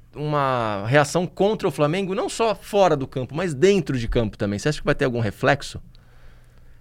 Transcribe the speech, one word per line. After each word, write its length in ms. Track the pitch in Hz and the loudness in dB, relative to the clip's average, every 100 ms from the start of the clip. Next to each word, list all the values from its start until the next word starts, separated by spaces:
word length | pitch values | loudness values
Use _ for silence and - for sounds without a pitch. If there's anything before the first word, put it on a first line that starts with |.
| - | -20
uma 720 | - 151 147 135 127 113 101 104 | -8 -4 0 0 0 -2 -2 2
reação 400 | 143 143 165 180 | 4 4 0 -4
contra 400 | - 196 220 190 | 0 0 0 -2
o 60 | |
Flamengo, 420 | - 147 180 196 | 0 0 0 -2
não 140 | 196 381 | -4 -4
só 260 | - 226 | -2 -2
fora 440 | 202 - 208 185 147 | -2 -2 4 4 4
do 100 | 131 | -2
campo, 260 | 139 120 | -6 -6
mas 200 | 139 185 | -4 -4
dentro 440 | 131 180 202 151 131 | 2 4 4 2 -4
de 80 | 113 | 0
campo 280 | 127 110 - | 0 0 -2
também. 220 | 104 101 | -4 -2
Você 80 | 151 | -2
acha 120 | 151 | -2
que 60 | - | 0
vai 80 | 143 | 0
ter 100 | 139 | 0
algum 160 | 120 | 0
reflexo? 600 | 110 - 131 143 - - - - - - - - - - - - | -2 0 2 2 -2 -14 -16 -20 -20 -20 -20 -20 -20 -20 -20 -20